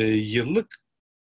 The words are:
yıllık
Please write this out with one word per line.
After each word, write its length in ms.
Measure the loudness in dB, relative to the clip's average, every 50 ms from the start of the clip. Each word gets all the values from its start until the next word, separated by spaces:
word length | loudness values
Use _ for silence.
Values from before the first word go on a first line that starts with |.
| 2 2
yıllık 680 | 2 2 0 0 -2 -2 0 0 0 -2 -2 -4 -10 -20 _ _ _ _ _ _ _ _